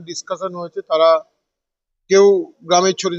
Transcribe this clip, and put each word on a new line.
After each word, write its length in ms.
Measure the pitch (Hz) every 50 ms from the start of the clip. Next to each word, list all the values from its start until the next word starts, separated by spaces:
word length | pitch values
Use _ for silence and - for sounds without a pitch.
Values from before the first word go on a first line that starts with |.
| 175 165
ডিসকাশন 440 | 175 - - - 185 160 185 190 180 175
হয়েছে, 220 | 175 170 - 196 - -
তারা 180 | 160 160 160 165 165 156 156 _ _ _ _ _ _ _ _ _ _ _ _ _ _ _ _ -
কেউ 160 | 190 196 202 202 202 185 165 - - _ - 165
গ্রামের 280 | 175 175 185 190 185 -
ছোট 100 | - 190 170